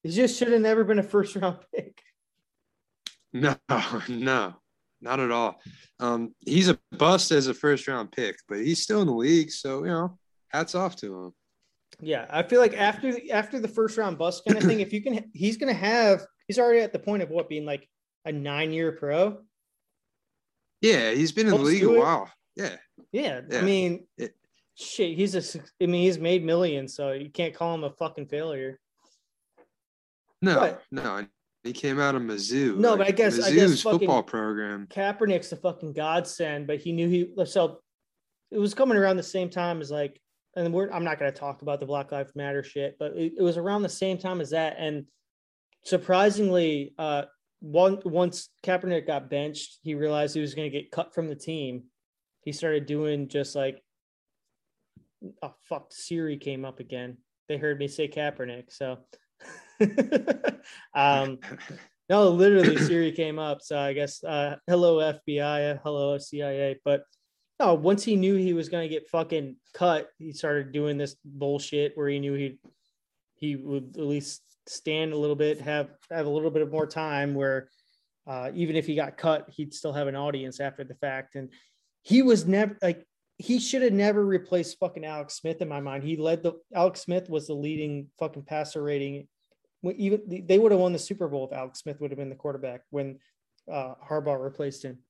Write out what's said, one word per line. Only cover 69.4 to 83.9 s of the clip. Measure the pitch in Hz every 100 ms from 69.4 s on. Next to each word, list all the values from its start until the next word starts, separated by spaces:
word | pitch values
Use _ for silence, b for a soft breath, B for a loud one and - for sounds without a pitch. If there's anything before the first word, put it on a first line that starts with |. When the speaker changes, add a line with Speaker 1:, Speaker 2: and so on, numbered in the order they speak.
| 139 131 _
Speaker 1:
cut, | - 180 156 - _
he | 160
started | 147 160 147 139
doing | 143 147 143
this | 143 -
bullshit | 147 139 139 143 143 147 147 147
where | 143
he | 143
knew | 143
he, | 139 139 135 - _ _ _ _ _ _
he | _ 151 139
would | 143 139 127 -
at |
least | 147 147 143 - _ _ -
stand | - - 156 160
a | 151
little | 147 143
bit, | 151 151
have, | 135 151 143 _ _
have | 165 147
a |
little | 151 160
bit | 151
of | 151
more | 156 151
time | 160 156 143 143
where, | 139 135 135 135 _ _ _ _ _ -
uh, | 127 127
even | 175 165 156
if | 151
he |
got | 151 143 -
cut, | 165 151 -
he'd | - 147
still | - 156
have | 143 139
an | 135
audience | 143 139 131 127
after | 139 -
the | 127
fact. | - 143 135 135
And | 139 131 b b b b _
he | - 240
was | 262 214 165
never, | 190 214 208
like, | 180 170 _ _ _ _
he | - 247
should | - 262
have | 254